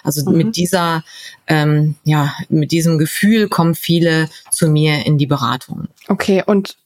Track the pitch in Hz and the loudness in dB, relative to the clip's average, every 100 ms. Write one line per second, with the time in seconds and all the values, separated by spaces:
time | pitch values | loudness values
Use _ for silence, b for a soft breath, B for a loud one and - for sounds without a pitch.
0 | - 147 139 165 214 190 175 185 170 165 | -8 -4 0 0 0 -2 -2 0 0 -4
1 | B B B B - 156 151 151 151 143 | B B B B -2 0 2 2 0 0
2 | - 151 143 - - 160 147 165 165 160 | 0 0 0 -4 -2 -2 0 0 2 0
3 | 156 - 202 220 208 - 165 160 - 170 | 0 0 2 2 2 0 0 0 0 2
4 | 165 160 156 B B - 165 151 156 147 | 2 2 -2 B B -2 2 2 2 0
5 | - 147 143 143 120 127 - - - - | 0 0 0 0 -2 -4 -8 -12 -12 -16
6 | - 196 - 190 - 202 196 - | -6 -2 0 0 2 0 0 -12